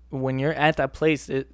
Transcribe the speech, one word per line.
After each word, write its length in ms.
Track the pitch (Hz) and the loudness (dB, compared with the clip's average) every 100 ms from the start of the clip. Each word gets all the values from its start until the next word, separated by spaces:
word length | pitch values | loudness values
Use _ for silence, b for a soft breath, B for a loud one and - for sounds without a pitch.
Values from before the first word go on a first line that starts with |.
| - | -10
when 280 | 139 131 131 | -4 -2 0
you're 160 | 139 | -2
at 220 | 143 151 156 | 2 2 2
that 160 | 135 | -2
place, 360 | - 156 147 - | 0 0 0 -2
it, 200 | 135 135 | -6 -6